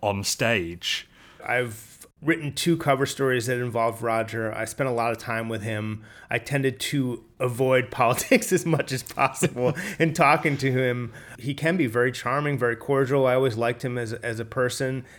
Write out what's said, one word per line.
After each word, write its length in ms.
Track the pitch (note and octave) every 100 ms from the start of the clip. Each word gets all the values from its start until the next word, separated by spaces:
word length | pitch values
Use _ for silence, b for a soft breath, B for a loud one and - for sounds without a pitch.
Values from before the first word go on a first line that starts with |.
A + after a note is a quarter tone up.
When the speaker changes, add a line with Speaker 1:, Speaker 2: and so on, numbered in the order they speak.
Speaker 1:
on 200 | G#2 G2
stage. 840 | G2+ - A#2 A2 E2+ F2 - - - B B B
Speaker 2:
I've 540 | - A#2+ B2 G#2+ - - - -
written 300 | D3 D#3+ D3
two 240 | - E3+ E3
cover 280 | D3 C3+ C3+
stories 400 | - C3+ B2+ A#2
that 120 | B2
involved 420 | B2 A2+ A2+ G#2
Roger. 500 | A2+ A2+ G#2+ A2+ A2
I 120 | G#2 A2
spent 240 | - C3+
a 40 |
lot 180 | A#2 A#2
of 80 | A2+
time 300 | - A2+ A2+
with 120 | A2
him. 420 | G#2+ G#2+ G#2+ G#2+ B B B
I 80 | A#2+
tended 400 | - C#3 C3+ C3
to 440 | - D3 B2+ A2+ - -
avoid 520 | B2+ A#2 C3 B2+ B2
<laughs> 0 |
politics 600 | - A#2 B2 - B3 -
as 140 | F#3 E3+
much 260 | D3+ -
as 120 | C3
possible 720 | - - C3+ - E3+ B2 B2 D3 G3
Speaker 1:
<laughs> 120 | -
Speaker 2:
in 140 | E3
talking 440 | - C#3+ D3+ D#3 C#3
to 140 | C3+
him. 420 | B2+ B2+ B2 A#2 B B B
He 160 | A#2
can 240 | C#3 D#3+ F3+
be 80 | B2+
very 260 | A#2 B2+
charming, 460 | B2+ A#2+ C#3 D3 C3
very 180 | A#2+ A2+
cordial. 520 | - C#3 C3 C#3 C3
I 80 | B2+
always 200 | C3+ A2
liked 300 | A#2 B2 B2+
him 120 | B2
as, 140 | A2+
as 260 | A#2 A#2+ A2
a 60 | A2
person, 600 | - B2 - C3 C3 B2+